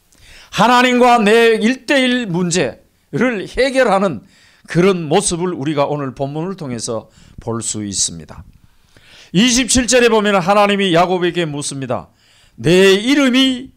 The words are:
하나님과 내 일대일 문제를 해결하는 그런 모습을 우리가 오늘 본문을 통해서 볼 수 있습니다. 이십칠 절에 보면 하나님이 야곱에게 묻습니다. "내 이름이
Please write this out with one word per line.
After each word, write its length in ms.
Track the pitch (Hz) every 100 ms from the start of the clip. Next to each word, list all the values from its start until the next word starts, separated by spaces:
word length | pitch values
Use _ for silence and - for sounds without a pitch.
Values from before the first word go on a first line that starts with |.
| _ _ - - -
하나님과 680 | - 220 247 247 247 247 240
내 360 | 202 226 233 226
일대일 720 | 208 262 - 285 254 247 233
문제를 1200 | 170 180 175 131 92 _ _ _ 143 247 220 170
해결하는 720 | - 262 262 247 190 196 117 - _ _ _ -
그런 360 | 160 180 185 156
모습을 460 | 170 196 170 180
우리가 320 | 151 135 147 143
오늘 280 | 147 135
본문을 420 | 123 139 147 175 196
통해서 540 | 143 120 107 113 - _ - -
볼 200 | - 113
수 220 | 110 107
있습니다. 600 | 104 95 - 85 78 - - - - _ _ _ _ - - 170
이십칠 520 | 247 240 247 254 240
절에 200 | 254 240
보면 300 | 220 208 202
하나님이 560 | 170 208 208 202 196
야곱에게 500 | 165 180 185 175 165
묻습니다. 640 | 165 143 139 139 131 113 78 _ _ _ _ -
"내 380 | 117 180 190
이름이 760 | 190 226 285 269 247 269 254 262